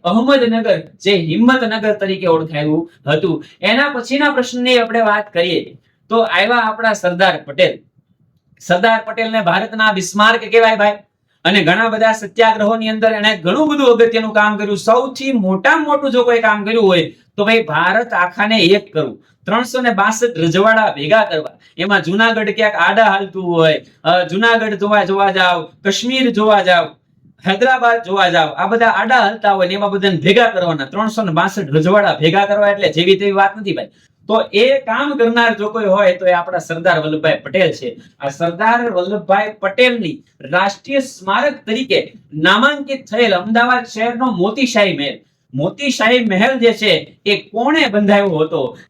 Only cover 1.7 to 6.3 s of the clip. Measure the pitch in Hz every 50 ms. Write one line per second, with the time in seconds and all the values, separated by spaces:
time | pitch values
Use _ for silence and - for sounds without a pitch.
1.7 | 220 214 214 214 202 208 196 190 190 160 180 170 160 156 160 160 151 147 151 151
2.7 | 156 165 170 - _ _ - 143 156 151 196 170 160 151 - - _ _ 185 202
3.7 | 233 262 294 285 254 240 233 - 269 285 294 285 - 254 247 - 247 247 247 254
4.7 | 247 240 226 226 220 226 226 208 202 208 208 - - 170 170 180 165 - - -
5.7 | - - _ _ _ _ _ - 226 226 226 165